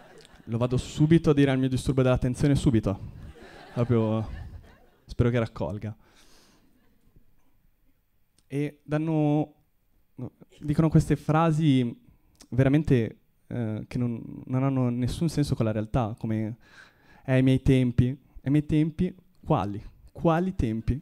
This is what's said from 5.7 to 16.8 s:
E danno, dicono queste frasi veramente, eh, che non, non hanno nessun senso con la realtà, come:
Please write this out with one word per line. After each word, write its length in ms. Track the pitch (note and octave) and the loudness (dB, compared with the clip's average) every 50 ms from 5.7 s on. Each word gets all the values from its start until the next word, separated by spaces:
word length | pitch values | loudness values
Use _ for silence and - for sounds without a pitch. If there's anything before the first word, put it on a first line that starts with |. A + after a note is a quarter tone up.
| F#2+ G#2+ G#2+ G#2+ G#2+ - _ _ _ _ _ _ - - _ _ _ _ _ _ _ _ _ _ _ _ _ _ _ - - _ _ _ _ _ _ _ _ _ _ _ _ _ _ _ _ _ _ _ _ _ _ _ _ _ | -8 -8 -10 -12 -12 -14 _ _ _ _ _ _ -20 -20 _ _ _ _ _ _ _ _ _ _ _ _ _ _ _ -20 -20 _ _ _ _ _ _ _ _ _ _ _ _ _ _ _ _ _ _ _ _ _ _ _ _ _
E 320 | C3+ C#3+ D3 D3 - _ _ | -6 -6 -6 -6 -8 _ _
danno, 720 | - D3 D3+ D#3 E3 D#3+ D#3 D3+ D3 D3 D3+ D3 - - _ _ _ _ _ _ _ _ _ _ _ _ - B2+ - - _ - - _ - | -6 -4 -4 -2 -2 0 0 2 2 2 0 0 -4 -8 _ _ _ _ _ _ _ _ _ _ _ _ -16 -16 -16 -16 _ -20 -20 _ -10
dicono 280 | - D3 D3 - D#3+ D#3 | -6 -2 2 2 4 6
queste 280 | - D#3+ - - D3 | 6 4 4 4 0
frasi 880 | C#3 - - D3+ D#3 E3 E3 D#3 D3+ E3 D3+ C3 B2+ B2 A#2+ - - _ _ - _ _ _ _ - - _ | -2 0 0 2 2 4 2 2 2 4 4 4 4 2 0 -4 -10 _ _ -20 _ _ _ _ -20 -16 _
veramente, 720 | C3 A#2+ C3+ C3 C#3 D#3 D#3 - C#3 A#2+ A2 - - _ _ _ _ _ _ | 0 2 2 4 4 2 2 4 2 2 2 0 -6 _ _ _ _ _ _
eh, 380 | - A#2 A#2+ A#2 G#2+ G#2+ G#2 - - | -10 -8 -6 -4 -4 -6 -6 -8 -6
che 100 | - B2+ | -6 -4
non, 240 | B2 A#2+ A#2 A2 - - - - - | -4 -4 -4 -6 -10 -14 -14 -14 -8
non 160 | - B2+ C3 C3+ | -4 -2 0 0
hanno 280 | C#3 C3+ C3 B2+ B2 | 0 2 2 0 0
nessun 380 | A#2+ B2 B2 A#2 - - E3+ D#3 | 0 -2 -2 -2 -2 -2 -4 -2
senso 260 | - D3+ D3 - A#2+ | 0 -2 -2 -2 0
con 100 | - A#2 | -2 -2
la 80 | A2 G#2+ | -2 -2
realtà, 420 | A2 G#2+ A2 - C3+ A2+ G#2 - - | -2 -4 -2 -2 -2 -2 -2 -4 -6
come: 380 | - A2+ A2 A2 A2 G#2+ A2+ - _ - - - | -6 -4 -4 -4 -4 -6 -8 -12 _ -20 -20 -20